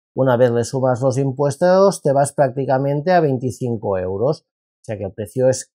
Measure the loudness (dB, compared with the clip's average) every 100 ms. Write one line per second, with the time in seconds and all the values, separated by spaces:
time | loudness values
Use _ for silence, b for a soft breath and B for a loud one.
0 | _ -2 2 4 4 2 -2 -2 -2 0
1 | 0 0 -2 -2 -2 0 2 4 4 2
2 | 0 2 0 0 -2 0 -2 0 0 -2
3 | 2 2 2 0 -4 -6 -6 -4 -4 -4
4 | -4 -2 -2 -2 _ _ _ _ -12 -8
5 | -8 -10 -8 0 0 0 -6